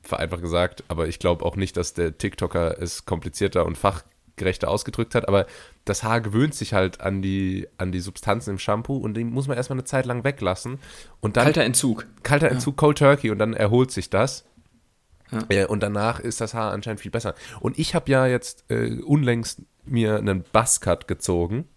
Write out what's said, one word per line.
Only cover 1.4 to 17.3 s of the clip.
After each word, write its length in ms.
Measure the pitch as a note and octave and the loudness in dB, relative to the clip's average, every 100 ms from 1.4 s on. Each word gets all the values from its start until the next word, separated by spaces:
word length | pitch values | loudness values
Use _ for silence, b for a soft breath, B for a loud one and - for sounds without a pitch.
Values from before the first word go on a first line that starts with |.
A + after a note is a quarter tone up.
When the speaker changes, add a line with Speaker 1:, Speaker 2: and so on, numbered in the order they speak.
Speaker 1:
auch 120 | F2 | -2
nicht, 220 | G2 F#2+ - | -2 -2 -2
dass 160 | F2 | -4
der 240 | - E2 - | -2 -2 -2
TikToker 600 | G#2 - F2 F2+ E2 - | -6 -2 -2 0 0 -2
es 240 | E2+ - | -6 -8
komplizierter 600 | - F2 F2 - G2 F2+ | -6 -6 -6 -2 0 2
und 120 | E2 E2+ | 0 2
fachgerechter 920 | G2 E2+ - _ _ - F#2 - - | 0 0 -12 _ _ -4 -2 0 -2
ausgedrückt 460 | G#2 - - A2+ | -2 -2 -6 -2
hat, 140 | A#2+ G#2+ | 0 4
aber 160 | G2 F#2+ B B B | 2 2 B B B
das 180 | - G2 | -4 -2
Haar 160 | A2+ A#2 | 0 0
gewöhnt 340 | G#2+ G#2+ D3 | 2 2 2
sich 180 | - A2 | 0 0
halt 260 | G2+ F#2+ - | 2 2 0
an 220 | G2 G2 | -4 -2
die, 480 | F#2+ G2 F#2+ F#2+ - - | 0 0 0 -2 -6 -6
an 160 | F#2 | -4
die 80 | F2+ | -4
Substanzen 480 | F#2 - A2 G#2 G#2+ | -6 -6 -2 -2 -2
im 100 | F#2+ | -6
Shampoo 380 | - G#2+ A#2 C#3 | -2 -2 -2 -4
und 160 | A2 | -4
die 100 | G#2+ | -4
muss 240 | A#2 B2 C3+ | -4 -2 -2
man 80 | |
erstmal 200 | A#2+ B2 | -4 -4
eine 100 | C3 | -6
Zeit 200 | B2+ C3+ | -2 -2
lang 200 | B2 B2 | 0 -2
weglassen. 540 | B2+ C#3 F#2+ F#2 A2 C3+ B B B B | -2 -2 -2 -2 -6 -10 B B B B
Und 160 | A2 A#2+ | 0 4
dann 80 | |
Speaker 2:
Kalter 180 | C3+ D#3 | 4 4
Entzug. 420 | A#2 B2 C3 A2 - - | 2 2 2 -2 -6 -12
Speaker 1:
Kalter 240 | A2 C#3+ D#3 | 0 4 4
Speaker 2:
Ja. 40 | |
Speaker 1:
Entzug, 240 | C3 C3 | 2 -2
Cold 220 | C3+ D3+ D3 | 4 4 6
Turkey 340 | C#3 C#3+ A2+ | 6 6 2
und 80 | G#2 | 0
dann 140 | G#2+ | 0
erholt 380 | A2+ G#2 A#2+ B2+ | 2 4 4 4
sich 180 | - - | -2 0
das. 340 | F#2+ C3 - _ _ _ _ _ _ _ _ _ | 2 2 -2 _ _ _ _ _ _ _ _ _
Speaker 2:
Ja. 80 | A2 A2+ | -10 0
Speaker 1:
Äh, 180 | G2 F#2+ | 0 2
und 140 | G#2 | 0
danach 380 | G2+ G#2 A2 A#2 | -2 0 -2 -2
ist 220 | A#2+ - | -6 -4
das 120 | A2 | -6
Haar 200 | A#2 G#2+ | -4 -4
anscheinend 260 | G2+ A2+ G#2+ | -4 -6 -8
viel 120 | G2+ | -6
besser. 220 | A2+ A2 | -4 -4